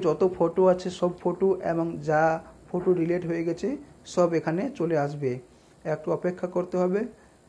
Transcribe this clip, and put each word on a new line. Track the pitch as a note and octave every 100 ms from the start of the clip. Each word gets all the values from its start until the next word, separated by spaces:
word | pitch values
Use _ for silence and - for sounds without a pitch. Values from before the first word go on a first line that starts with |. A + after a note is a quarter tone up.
| F3
যত | D#3 F#3 F#3
ফটো | E3 E3+ F#3
আছে | F3+ F#3 F3+
সব | F3 F3
ফটো | F3+ F3 F#3+ F#3 -
এবং | E3 E3 E3 D3
যা | D3+ D#3+ D#3+ - - -
ফটো | F3 F#3 F3
ডিলিট | E3 F3 E3+
হয়ে | E3+ E3+
গেছে | E3+ G3+ C#4+ - - -
সব | - F3 E3+
এখানে | D#3+ E3 B3+ -
চলে | E3+ D#3+ C#3+
আসবে। | D3 C3+ B2 - - _ _ E3
একটু | D#3 - D#3+
অপেক্ষা | F3+ F3+ F3+ F3+
করতে | F3+ F3+
হবে | F3+ G3 A#3+ - - _